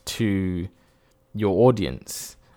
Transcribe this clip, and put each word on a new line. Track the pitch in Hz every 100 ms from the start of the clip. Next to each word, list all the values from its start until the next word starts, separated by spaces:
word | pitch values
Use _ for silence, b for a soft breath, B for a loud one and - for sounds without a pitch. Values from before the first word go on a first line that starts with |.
| -
to | - 110 98 92 90 92 _ _ _ _ _ _ 107
your | 104 92 127
audience, | 110 71 65 - - - - _